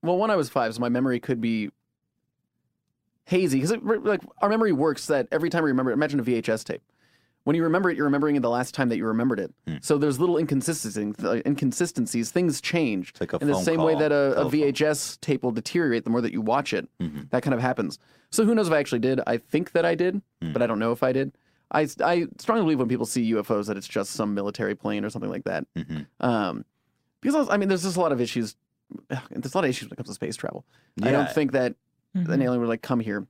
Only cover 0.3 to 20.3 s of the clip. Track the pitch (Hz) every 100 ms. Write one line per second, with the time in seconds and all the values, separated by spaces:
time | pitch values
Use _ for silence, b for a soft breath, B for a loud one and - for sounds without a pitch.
0.3 | 196 135 139 117 110 120 123 135 123 -
1.3 | 123 113 113 104 _ _ _ _ _ _
2.3 | _ _ _ _ _ _ _ _ _ _
3.3 | 180 180 135 151 226 - 226 208 202 -
4.3 | - 202 220 220 143 156 139 - 143 117
5.3 | 151 165 170 156 127 131 117 147 143 120
6.3 | 117 113 110 - - _ _ _ _ _
7.3 | _ - 160 165 175 175 170 147 143 147
8.3 | 143 120 120 127 - 127 113 110 110 123
9.3 | 107 90 - - 78 - 147 147 131 175
10.3 | 170 - 139 127 160 110 104 104 104 85
11.3 | 113 - 143 135 120 175 - 117 117 113
12.3 | 180 180 135 - 170 143 101 - - 85
13.3 | 87 143 143 165 165 160 156 151 147 139
14.3 | 135 139 147 143 131 151 147 - - -
15.3 | 135 127 113 - 175 156 117 110 117 117
16.3 | 98 107 131 147 95 - _ 87 73 69
17.3 | 127 143 123 127 127 - - b b b
18.3 | - 220 233 185 156 139 120 127 131 -
19.3 | 117 _ 151 180 170 170 170 180 196 -